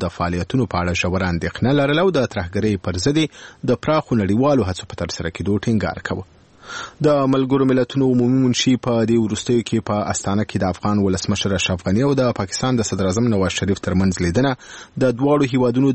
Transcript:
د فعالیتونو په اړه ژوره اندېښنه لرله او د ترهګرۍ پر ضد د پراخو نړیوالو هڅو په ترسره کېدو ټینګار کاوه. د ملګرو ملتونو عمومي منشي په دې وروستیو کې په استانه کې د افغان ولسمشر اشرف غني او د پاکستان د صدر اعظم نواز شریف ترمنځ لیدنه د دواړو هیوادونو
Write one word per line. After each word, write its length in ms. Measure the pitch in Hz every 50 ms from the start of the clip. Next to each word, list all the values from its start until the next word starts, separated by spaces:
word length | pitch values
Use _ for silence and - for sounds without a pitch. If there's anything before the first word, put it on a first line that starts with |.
| 92
د 100 | 87 - -
فعالیتونو 540 | 90 85 90 87 87 - - - - 92 -
په 80 | 90
اړه 200 | 87 90 90 - -
ژوره 260 | 90 90 95 95 90 85
اندېښنه 440 | 85 - 82 - - - 117 143 143
لرله 260 | 139 139 147 156 180 196
او 80 | 170 143
د 140 | 123 107 -
ترهګرۍ 540 | 107 90 87 90 104 98 107 104 95 - -
پر 120 | 87 90 95
ضد 160 | 135 147 160 160 143 - - - - - _ - 127
د 160 | 123 - -
پراخو 340 | - 156 156 - - 131 117 101
نړیوالو 440 | 92 101 113 131 147 147 139 104 92
هڅو 180 | 92 - - -
په 120 | - - 87
ترسره 260 | 85 - - 87 82
کېدو 340 | - - - 98 101 101 - 123
ټینګار 420 | 113 107 85 85 - - - -
کاوه. 240 | 92 95 98 - _ - - _ _ - - - - - - - - - 143 151
د 120 | 147 143 139 131 135
ملګرو 360 | 135 135 131 135 139 135 131
ملتونو 380 | 131 131 127 - - 135 135 131 127
عمومي 280 | 123 120 120 131 135 131
منشي 300 | 127 120 - - 131 127 117 - 127
په 180 | 120 117 113 107
دې 80 | 117 117 113
وروستیو 380 | 104 107 104 - - 123 120 107 -
کې 180 | - 113 - -
په 180 | 104 104 104 - 98
استانه 280 | - - 101 98 104 107 -
کې 80 | - 98 98
د 120 | 92 87
افغان 280 | - - 104 104 104 98
ولسمشر 500 | 98 92 90 - - 104 - - 101 98 92
اشرف 260 | - - 95 90 - 98
غني 160 | 95 107 135 143
او 40 | 143 131
د 140 | 127 123 110 -
پاکستان 400 | 104 92 - - - 127 127 117
د 80 | 107 -
صدر 220 | - 95 98 95
اعظم 180 | 92 113 120 120 110
نواز 240 | 98 95 87 - -
شریف 240 | - 95 98 - - -
ترمنځ 380 | 92 92 98 95 87 - 90
لیدنه 260 | 87 85 120 131 139 127 - - - - - - - _ - 131
د 120 | 127 120 117
دواړو 340 | 135 143 147 147 143 131 139
هیوادونو 400 | 127 123 120 117 127 135 139 123